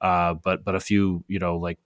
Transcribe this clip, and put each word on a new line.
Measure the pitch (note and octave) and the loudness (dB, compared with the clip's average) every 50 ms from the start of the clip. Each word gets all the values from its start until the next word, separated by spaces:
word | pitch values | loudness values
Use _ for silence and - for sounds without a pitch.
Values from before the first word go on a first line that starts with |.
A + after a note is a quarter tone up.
Uh, | F#2 F#2 F2+ F2 F2 E2+ E2 | 0 2 2 2 2 0 0
but, | E2 - F#2 F#2 - - | -2 -2 -2 -2 -2 -2
but | G2+ F#2 | -2 -2
a | F#2 | -2
few, | - - G#2 G2+ G2 F#2+ F2+ E2+ E2+ | 0 2 2 4 4 2 0 -2 -4
you | - F#2+ | -6 -4
know, | G2 F2+ F2 E2+ | -2 -2 -2 -2
like, | E2+ E2+ F2 E2+ - _ | -2 -4 -6 -6 -8 _